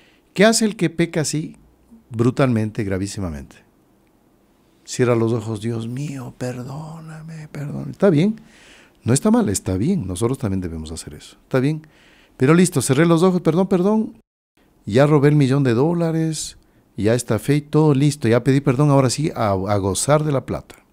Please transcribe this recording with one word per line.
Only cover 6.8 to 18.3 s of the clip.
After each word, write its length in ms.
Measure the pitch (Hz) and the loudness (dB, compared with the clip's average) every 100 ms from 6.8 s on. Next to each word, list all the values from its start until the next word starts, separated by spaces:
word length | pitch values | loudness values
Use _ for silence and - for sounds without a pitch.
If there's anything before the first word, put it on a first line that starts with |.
| 156 160 160 160 160 160 151 | -14 -16 -16 -18 -16 -16 -14
perdóname". 420 | 147 143 139 139 | -12 -10 -10 -10
Está 180 | 127 196 | -2 2
bien, 320 | 147 196 220 - - - - _ _ | 2 2 -2 -12 -20 -20 -20 _ _
no 80 | 107 | -2
está 180 | 135 214 | 0 2
mal, 180 | 240 180 | 2 2
está 280 | 95 - 92 | -2 -2 -2
bien, 300 | 139 196 92 | -2 -2 -4
nosotros 320 | 90 117 131 | -2 -2 -2
también 220 | 107 95 | -4 -4
debemos 300 | 90 80 78 | -6 -8 -10
hacer 220 | 80 - | -12 -14
eso, 220 | 76 - - | -18 -20 -20
está 180 | - 131 | -4 0
bien. 260 | 135 156 156 _ _ _ _ - | 0 -2 -8 _ _ _ _ -2
Pero 180 | 131 | 4
listo, 260 | 170 180 139 | 4 4 2
cerré 240 | 120 135 | 0 2
los 180 | 170 165 | 4 4
ojos, 180 | 185 180 | 4 2
"Perdón, 240 | 165 160 190 | 0 0 2
perdón, 480 | 185 190 220 220 - _ _ _ _ _ _ - | 0 2 0 -2 -8 _ _ _ _ _ _ -2
ya 200 | 110 143 | 2 4
robé 220 | 151 143 | 4 4
el 80 | 151 | 4
millón 280 | 131 139 | 4 2
de 100 | 135 | 2
dólares, 840 | 117 151 175 165 160 160 156 - - _ _ _ - | 2 0 0 -2 -2 -4 -4 -10 -16 _ _ _ -2
ya 180 | 98 | 0
estafé 420 | 120 - 110 - 147 | 0 0 -4 0 -2
y 40 | |
todo, 340 | 147 151 156 | 0 2 4
listo, 340 | 131 143 139 | 4 2 0
ya 140 | 113 | 2